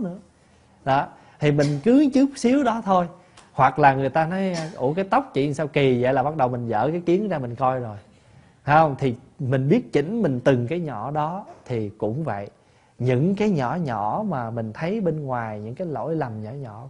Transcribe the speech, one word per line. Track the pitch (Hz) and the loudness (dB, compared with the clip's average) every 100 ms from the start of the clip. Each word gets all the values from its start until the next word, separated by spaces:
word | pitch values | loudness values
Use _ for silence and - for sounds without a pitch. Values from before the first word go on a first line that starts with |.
nữa. | 190 185 - _ _ _ _ _ | -8 -10 -16 _ _ _ _ _
Đó, | 139 135 170 - - - | 0 0 0 -8 -20 0
thì | 147 | 2
mình | 143 143 143 | 4 2 2
cứ | 220 262 302 | 4 6 6
chút | 254 277 - | 4 2 2
xíu | 233 269 | 2 2
đó | 247 226 | 2 -2
thôi. | 196 185 175 - - - - | 2 2 2 -6 -20 -20 -8
Hoặc | - 135 139 | 2 2 6
là | 143 | 6
người | 135 135 | 6 2
ta | 160 160 | 0 0
nói, | 190 190 170 160 - | 0 -2 -4 -6 -4
"Ủa, | 127 | -2
cái | 165 | -2
tóc | 196 240 269 | 0 0 0
chị | - 143 | -2 -2
sao | 143 147 | -2 -2
kỳ | 147 135 123 | 2 4 4
vậy?" | 123 | 2
là | 135 | 2
bắt | 135 156 | 0 0
đầu | 127 | 0
mình | 123 117 | 0 -2
dở | 107 131 | 0 0
cái | 175 | 0
kiến | 175 180 214 | 0 0 0
ra | 160 | -4
mình | 123 | -6
coi | 117 131 131 | -2 0 0
rồi. | 117 101 - _ _ - - _ | -6 -12 -18 _ _ -20 -20 _
Thấy | - 151 | 2 4
không? | 160 127 | 4 2
Thì | 135 117 - - | -2 -4 -10 -8
mình | 131 135 135 | -2 0 2
biết | 226 247 | 2 2
chỉnh | - 147 233 | 0 0 0
mình | 180 127 | -2 2
từng | 143 131 120 | 2 2 0
cái | 170 | -4
nhỏ | 160 110 123 | -6 -8 -6
đó | 151 151 185 - - | -4 -4 -6 -12 -18
thì | - 120 104 | -8 -6 -6
cũng | - 107 131 | -4 -4 -4
vậy. | 151 101 101 - _ _ _ - | -4 -6 -10 -16 _ _ _ -4
Những | 123 127 170 196 | 0 2 2 2
cái | 214 | 0
nhỏ | 165 120 160 | 0 0 -2
nhỏ | 156 110 104 151 214 | -4 -2 -2 -2 -4
mà | 139 113 | -4 -4
mình | 117 110 | -6 -6
thấy | 107 165 220 | -6 -4 -2
bên | 180 156 | -2 -2
ngoài, | 139 123 113 107 | -4 -6 -6 -8
những | 107 | -10
cái | 131 180 | -8 -8
lỗi | 131 127 160 | -6 -4 -4
lầm | 131 107 | -4 -6
nhỏ | 107 | -10
nhỏ | 139 127 104 | -12 -12 -14